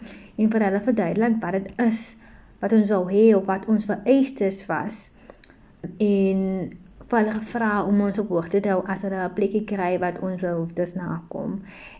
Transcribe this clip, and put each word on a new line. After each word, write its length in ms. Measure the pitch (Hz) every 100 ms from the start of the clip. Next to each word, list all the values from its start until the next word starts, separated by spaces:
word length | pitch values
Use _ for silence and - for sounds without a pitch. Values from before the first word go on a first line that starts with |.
| - - - -
en 120 | 220
vir 140 | 226
hulle 180 | 202 202
verduidelik 600 | 262 220 170 185 233 220
wat 100 | 175
dit 220 | 190 196 -
is 360 | 233 220 - - - - - -
wat 140 | 202
ons 160 | 226 202
wou 160 | 196 180
hê 240 | 196 226 202
of 100 | 190
wat 200 | 190 -
ons 200 | 214 208
vereistes 800 | - 240 269 262 - 190 190 -
was, 440 | 156 202 - - - - - - - - - 175 180
en 720 | 208 202 196 190 190 190 - - - - -
vir 120 | 233
hulle 120 | 214
gevra 520 | 220 - 233 220 208 190
om 160 | 202
ons 180 | 202 202
op 100 | 196
hoogte 300 | 170 170 196
te 100 | 202
hou 140 | 185 -
as 140 | 190
hulle 140 | 202 190
'n 180 | 180
plekkie 300 | 180 196 214
kry 340 | 214 196 180 180
wat 200 | 180 175
ons 220 | 185 180
behoeftes 540 | 180 170 170 170 175 185
nakom. 680 | 175 165 - - 147 202 - - -